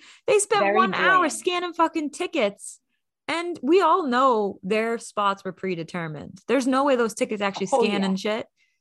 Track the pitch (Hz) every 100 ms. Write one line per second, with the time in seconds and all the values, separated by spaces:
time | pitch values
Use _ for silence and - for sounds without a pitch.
0 | - - - 415 - 415 403 403 381 -
1 | 349 370 330 - - 359 349 330 330 330
2 | 294 - 359 330 208 196 - - _ _
3 | _ _ - 320 349 339 247 370 330 370
4 | 302 240 269 220 202 - 185 214 226 233
5 | - - 202 196 190 180 190 170 160 180
6 | 165 151 - 185 - 262 254 262 285 247
7 | 226 - 254 214 202 196 190 269 214 202
8 | 196 190 208 220 - _ _ _